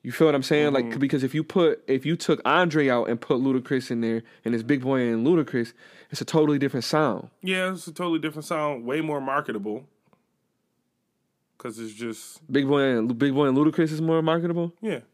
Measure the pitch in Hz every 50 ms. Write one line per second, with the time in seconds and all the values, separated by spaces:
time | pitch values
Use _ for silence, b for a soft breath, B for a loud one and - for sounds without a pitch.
0 | - 123 120 - 160 156 143 139 127 - 156 147 147 147 139 131 120 117 113 127
1 | 139 139 151 139 131 127 - 156 151 - - 190 170 156 - - _ - 135 131
2 | - 147 170 - - - 156 - - 123 143 175 180 175 147 156 143 135 123 120
3 | - - 120 117 - - 147 123 131 135 131 127 127 - 143 127 131 - 127 117
4 | 113 113 113 113 113 b b b b 113 120 113 113 120 147 135 123 131 135 131
5 | 123 117 113 113 117 147 185 165 147 - - 123 117 - - B B B B B
6 | B B - - 139 - - 160 151 151 147 139 139 135 - 127 113 - - 151
7 | 156 131 98 - - - _ _ - 185 185 185 185 185 190 170 - 170 156 170
8 | 180 175 165 160 147 156 143 156 151 - 175 156 151 147 143 123 117 120 135 156
9 | 160 156 147 143 135 135 135 147 147 - 113 104 98 107 104 101 - _ _ _
10 | _ _ _ _ _ _ _ _ _ _ _ _ _ _ _ _ _ _ _ _
11 | _ _ _ _ _ _ _ _ _ _ _ _ - 123 107 113 117 110 107 104
12 | 120 117 110 - - - - - 160 147 127 143 139 135 147 143 139 135 127 113
13 | 110 120 123 113 139 143 131 143 147 135 131 139 151 160 156 - 165 156 156 156
14 | 160 160 160 165 160 160 160 170 170 175 170 175 170 170 - _ 220 220 165 123
15 | - _